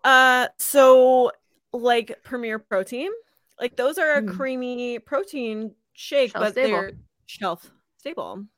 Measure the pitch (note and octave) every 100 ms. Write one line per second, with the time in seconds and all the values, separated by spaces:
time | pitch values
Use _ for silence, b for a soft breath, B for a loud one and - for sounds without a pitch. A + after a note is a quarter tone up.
0 | C4 C4 C4 B3+ B3 - - C#4 C4 C4
1 | B3+ B3+ A#3+ - _ _ _ B3 A#3+ A#3+
2 | A3+ - - B3 A#3 A3 _ F#3+ F#3+ B3
3 | F4 A4+ _ _ _ - A#3+ - B3+ D#4+
4 | D#4 C#4+ G#3+ F#3 C4 B3+ B3 B3 B3 A#3
5 | _ C#4+ G4 D4 A#3 G#3+ A3 _ _ _
6 | - C#4+ B3 - G#3+ A3+ C4 F#3 F#3+ -
7 | _ _ _ - F#3+ E3+ - _ _ _
8 | C#4 E4+ - - G#3